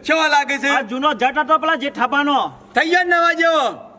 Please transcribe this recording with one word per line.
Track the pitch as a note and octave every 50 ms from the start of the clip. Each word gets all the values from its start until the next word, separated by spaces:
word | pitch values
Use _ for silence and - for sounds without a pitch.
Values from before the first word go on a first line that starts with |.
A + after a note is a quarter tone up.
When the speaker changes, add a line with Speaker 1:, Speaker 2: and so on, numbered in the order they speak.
| -
Speaker 1:
કેવા | - D#4 D#4+ D#4
લાગે | D4+ D4 C#4+ C#4+ C#4 C#4
છે? | C4+ - C#4
Speaker 2:
આ | C#4+ C#4
જૂનો | C4 G3+ A#3+ C4 C#4 D4+ D4
જટ | - B3+ C4 B3+
હતો | D4+ D4+ - D#4
પેલા | D#4 D#4 D#4 D#4+
જેઠાભાનો. | C4 C#4 C#4+ - - A#3+ B3+ C#4 C#4+ C#4+ C#4+ C#4+ B3 F3+ - - - - - -
Speaker 1:
થઈ | A#3+ D#4 D#4+
ગયો | F4 F#4 F4+
ને | F4 F4
નવા | E4+ E4+ E4+ E4+
જેવો. | E4 E4 E4 D#4+ D4+ C4 G#3+ D#3+ - - - -